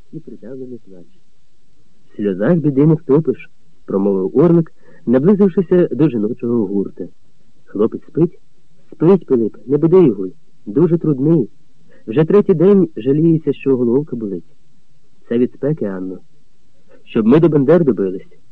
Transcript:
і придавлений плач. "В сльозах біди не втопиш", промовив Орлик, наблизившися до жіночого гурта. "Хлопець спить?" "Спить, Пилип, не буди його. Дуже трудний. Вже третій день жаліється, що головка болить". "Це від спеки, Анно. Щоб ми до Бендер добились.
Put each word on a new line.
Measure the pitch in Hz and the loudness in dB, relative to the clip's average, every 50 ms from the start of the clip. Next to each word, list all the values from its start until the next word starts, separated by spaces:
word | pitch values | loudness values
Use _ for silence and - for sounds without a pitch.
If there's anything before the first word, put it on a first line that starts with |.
| - - - | -20 -16 -16
і | 156 | -16
придавлений | - - 113 - - 107 135 131 131 127 123 113 | -16 -16 -18 -16 -16 -16 -14 -14 -14 -14 -16 -16
плач. | - 98 95 90 87 87 95 92 - - - - - - - - - - - - - - - - - | -18 -18 -20 -20 -20 -20 -20 -20 -20 -20 -20 -18 -20 -20 -20 -20 -20 -20 -20 -20 -20 -20 -20 -20 -20
"В | - - | -18 -10
сльозах | - 104 101 95 87 101 127 180 | -4 -2 -2 -2 0 2 2 2
біди | 165 135 151 135 131 147 | 2 2 0 2 4 4
не | 160 160 | 4 4
втопиш", | 156 - - 131 151 160 131 - - - - - - - - - - - | 2 2 0 0 2 2 0 -4 -6 -8 -16 -18 -18 -18 -18 -18 -18 -12
промовив | - 95 98 98 101 98 95 92 95 - | -6 -4 -2 0 0 0 0 -2 -2 2
Орлик, | 123 151 175 170 170 160 - - - - - - - - | 2 4 6 4 4 2 0 -6 -18 -20 -20 -20 -12 -4
наблизившися | - 120 131 139 180 214 175 208 196 - 202 185 - 185 180 175 - | 0 0 2 4 4 4 6 4 2 2 0 0 2 2 2 2 2
до | - 120 151 156 | 2 0 0 0
жіночого | 120 113 101 107 120 - - 120 120 120 107 | 2 0 -2 -4 -4 -4 -4 -2 0 0 0
гурта. | 90 101 101 95 - - - 92 82 - - - - - - - - - - - | 0 -2 -4 -4 -4 -6 -12 -12 -14 -12 -18 -18 -18 -18 -18 -18 -18 -18 -18 -18
"Хлопець | - - 95 104 - - - - - | -12 -2 -2 -2 -2 -2 -6 -12 -8
спить?" | - 143 165 170 - - - - - - - - - - - - - | 0 0 0 0 0 -8 -18 -20 -20 -20 -20 -20 -20 -20 -18 -18 -8
"Спить, | - 151 165 196 175 - | 0 4 4 4 4 2
Пилип, | - 135 120 113 101 - - - | 0 0 0 0 -2 -4 -8 -6
не | 117 139 | -2 -2
буди | 147 147 165 170 190 175 | 2 2 4 6 6 6
його. | 135 104 98 95 92 - - - - - - - | 6 4 0 -4 -8 -10 -14 -20 -20 -20 -18 -14
Дуже | 107 104 131 170 170 160 165 | -4 0 2 2 4 2 2
трудний. | - 156 147 127 135 151 165 160 113 - - - - - - - - - - - - | 2 0 0 0 2 2 2 2 2 -2 -6 -16 -20 -20 -20 -20 -20 -20 -20 -18 -12
Вже | - 110 139 160 | -4 0 0 2
третій | 156 - 208 202 - 190 | 4 4 4 4 4 2
день | 151 165 190 208 196 180 - - | 4 6 6 6 6 4 2 -2
жаліється, | - 107 131 139 151 160 170 160 156 - 147 135 | -4 -2 0 2 4 4 4 2 2 0 -2 -4
що | - - 135 135 | -2 0 0 2
головка | 120 123 117 117 139 147 - - | 2 2 2 2 0 0 -2 -8
болить". | 120 110 101 95 87 - - - - - - - - - - - - - - - - - - | -8 -6 -6 -8 -8 -10 -14 -18 -18 -18 -18 -18 -18 -18 -18 -18 -18 -18 -18 -18 -18 -10 -4
"Це | 117 120 | 0 0
від | 127 117 - | 0 0 -2
спеки, | - - 139 156 - 117 | -4 -4 -4 -2 -2 -4
Анно. | 101 95 92 92 92 92 - - - - - - - - - - - - - - - - - - | -6 -6 -6 -8 -8 -10 -12 -14 -18 -18 -18 -18 -18 -18 -18 -18 -18 -18 -18 -20 -20 -20 -20 -20
Щоб | - - 120 107 | -4 -2 0 4
ми | 107 127 160 | 6 6 6
до | 165 170 | 6 4
Бендер | 156 147 135 123 160 180 170 | 4 2 4 4 4 4 4
добились. | 135 110 92 98 95 90 98 - - - - - - | 2 0 0 -2 -4 -4 -6 -12 -14 -18 -18 -18 -18